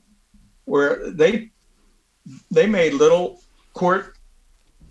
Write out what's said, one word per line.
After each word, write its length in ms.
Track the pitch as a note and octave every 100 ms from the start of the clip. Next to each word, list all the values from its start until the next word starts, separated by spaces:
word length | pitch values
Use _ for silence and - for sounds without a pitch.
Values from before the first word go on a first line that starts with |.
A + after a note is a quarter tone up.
| _ _ _ _ _ _ -
where 460 | C#3+ C#3+ - G2+
they, 400 | D#3+ E3 A3+ - _ _ _ _ _ _ _ - C3 _
they 160 | D#3 G3+
made 280 | G3+ D#3+
little 480 | C#3 D3+ E3+ F3+ - _ _ _
quart 440 | - F3+ F#3+ - - _ _ _ _ _ _ -